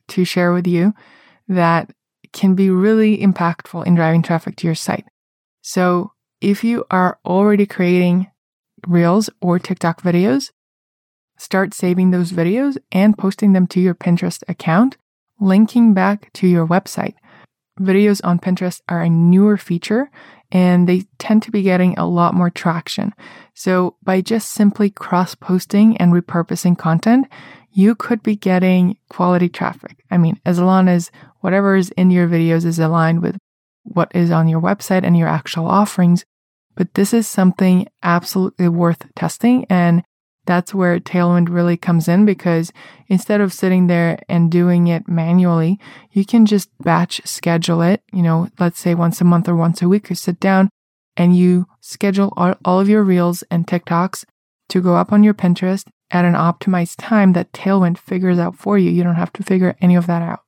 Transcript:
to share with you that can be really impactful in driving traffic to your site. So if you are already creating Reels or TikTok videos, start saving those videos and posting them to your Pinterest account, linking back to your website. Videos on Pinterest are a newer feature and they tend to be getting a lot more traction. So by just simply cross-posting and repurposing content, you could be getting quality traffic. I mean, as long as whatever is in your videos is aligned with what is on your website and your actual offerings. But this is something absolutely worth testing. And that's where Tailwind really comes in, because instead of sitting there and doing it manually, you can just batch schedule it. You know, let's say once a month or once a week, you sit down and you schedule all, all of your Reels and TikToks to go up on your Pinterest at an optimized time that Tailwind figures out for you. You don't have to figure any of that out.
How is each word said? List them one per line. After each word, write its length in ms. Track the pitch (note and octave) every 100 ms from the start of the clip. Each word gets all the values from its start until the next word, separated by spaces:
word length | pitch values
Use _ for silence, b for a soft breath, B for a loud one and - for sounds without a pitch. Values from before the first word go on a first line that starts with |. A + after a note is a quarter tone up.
| -
to 160 | -
share 280 | F3+ - F3
with 160 | F3 F3+
you 260 | F3 F#3 G#3+ b b b b b
that 420 | F#3 E3+ E3+ - - _ _ _
can 220 | - F#3+
be 160 | F#3 F#3+
really 480 | F#3 G3+ A3 G#3+ G#3
impactful 640 | G3+ F3+ E3+ E3+ - F3
in 120 | - E3+
driving 260 | D#3+ E3
traffic 320 | E3 E3 -
to 140 | - E3+
your 80 | D#3+
site. 300 | - - - _ _ _ _ _
So 500 | - - F3+ F3+ G3 _ _ _
if 220 | G3+ G3+
you 220 | A3+ A#3+ -
are 260 | F#3 F3+ -
already 420 | - F#3 G#3 G#3 G3+
creating 640 | - F3+ F3+ F3+ F3 F#3 _ _ _ _ _ -
Reels 420 | F3 E3+ F#3+ G#3+ -
or 180 | F3+ F3
TikTok 420 | - F3+ E3+ E3+
videos, 520 | F3+ F3 G3 C4+ - _ _ _ _ _ _ _ _ _
start 380 | - F#3+ G3
saving 380 | - F3+ F3+ F#3
those 180 | F3+ F3
videos 480 | F3+ E3 A3 C#4 C4+ -
and 260 | F#3 G#3 G#3
posting 340 | F#3+ - G#3
them 140 | F#3+ F3+
to 120 | F#3
your 140 | F#3
Pinterest 480 | F3 - E3+ F3+ - -
account, 480 | F3 - E3 B3+ - _ _ _ -
linking 520 | G3 F#3+ A3 A#3+ A#3
back 400 | F#3+ F#3+ G#3 _
to 120 | - F#3
your 200 | F3 E3
website. 480 | F3 - - - - b b b _ _ -
Videos 400 | F#3+ F#3+ G#3 G3+
on 160 | F#3 F3
Pinterest 420 | - F#3 F3+ - -
are 140 | E3+
a 80 | E3+
newer 460 | E3 E3+ F#3 G#3 G#3
feature 540 | - E3+ - A3 C#4+ B B B B
and 360 | F#3 F3+ F3+ F3
they 140 | F3+ G3 -
tend 240 | - A3
to 80 | A3
be 120 | G#3+
getting 340 | F#3+ F3+ F3+ -
a 80 | E3+
lot 280 | F3 E3+
more 140 | F3+ F3
traction. 640 | - F3+ E3 - - G3 - B B B
So 420 | - - F#3 F3+ -
by 180 | - F#3
just 300 | F#3 A3+ -
simply 380 | - G#3 G3+ G3+
cross-posting 1080 | - - F3+ F#3 - - F#3 - G3+ A3 A3+
and 140 | F3
repurposing 680 | F3 - F3 E3 F3 F3 F3
content, 480 | E3 E3 - B3 C4+ B B B B
you 220 | G3 G3
could 280 | A#3 - A#3+
be 120 | -
getting 640 | G#3 G3 F#3 F#3 F#3 F3+ G#3 _
quality 380 | - F3+ F3+ F3
traffic. 560 | - - - - - -
I 60 | F#3
mean, 240 | E3 G#3
as 140 | - F3
long 300 | F3+ F#3+ F#3
as 220 | F3 E3+ - B B
whatever 360 | F#3+ F#3+ G3+ F#3+
is 140 | F#3
in 200 | - F#3
your 180 | F3+ E3+
videos 360 | E3+ E3 E3
is 140 | E3+ E3
aligned 440 | D#3+ E3 D#3+ E3
with 140 | F3 F#3+ _ _ _ _
what 280 | - F3 E3
is 160 | F3 E3+
on 180 | E3 D#3+
your 120 | D#3+
website 440 | F3 G3+ - F#3
and 120 | F#3 E3+
your 120 | D#3+
actual 380 | D#3 - - E3
offerings. 580 | F#3+ G#3 - F3 F3 - _ _ _ _
But 200 | - F3+
this 200 | - G3
is 120 | A#3 G#3+
something 600 | - F#3 - F#3 F3+ - _
absolutely 640 | F3 F3 - F#3+ F#3+ - F3+
worth 380 | E3+ E3+ E3+ -
testing. 500 | - E3 - A#3+ B3+ -
And 320 | F3+ F3 E3+ - _ _ _ -
that's 280 | F3+ F3+
where 240 | G3 F3+ F3
Tailwind 500 | - F3+ F3 F3 F3
really 280 | F3 F3 E3+
comes 320 | - E3+ D#3+
in, 160 | F3
because 480 | G#3 F#3 F3+ E3 E3 - B B B
instead 320 | F#3 - G#3
of 120 | G3
sitting 340 | - F#3+ F#3 F3+
there 340 | F3 E3+ - -
and 220 | F3 E3+
doing 360 | F3 F3 F3 F3
it 200 | E3 -
manually, 720 | E3+ D#3+ F3 F3+ E3 D#3+ G3+ B B B
you 140 | G3+
can 220 | G3 A#3+ G#3+
just 240 | G#3 - -
batch 400 | - E3 F3 -
schedule 580 | - - - E3 E3+ E3+
it. 200 | E3+ G3 _
You 100 | F#3
know, 260 | E3+ E3 F3 -
let's 220 | F3 -
say 140 | F3+
once 260 | E3+ E3+ E3
a 40 |
month 240 | F3 F3 E3+
or 60 |
once 280 | E3+ E3 E3+
a 60 | F3
week, 220 | G#3 -
you 60 | F3
sit 240 | - F3
down 300 | G3 F#3+ G3 - _ _ _ -
and 200 | F3 F3+
you 300 | F3+ F3+ F3+ _
schedule 520 | - - G3+ G3 G3 -
all, 180 | F3+ F#3+
all 160 | - F#3
of 80 | G3
your 160 | G#3+
Reels 400 | G3+ F3+ F3 F3 -
and 160 | E3+ E3+
TikToks 580 | F3 - E3+ F#3 - - _ _ _ -
to 100 | F#3
go 160 | F3+ F3
up 160 | F3+
on 100 | G#3
your 120 | G#3
Pinterest 520 | G#3 F3+ F3 F#3 G3 - _ -
at 140 | F3+
an 100 | F3
optimized 640 | E3+ E3 E3+ - F#3 E3+ -
time 360 | - A3 G3
that 180 | F3 F3
Tailwind 460 | - G3 G3 F3 F3
figures 400 | - F#3 F#3 F3
out 180 | E3+ F#3
for 220 | G3 G3+
you. 120 | F3
You 140 | E3+
don't 120 | F3 E3+
have 160 | F3
to 80 | -
figure 340 | F#3+ F#3+ F3+ -
any 160 | F3+ F3+
of 100 | E3+
that 160 | E3+
out. 180 | E3+ -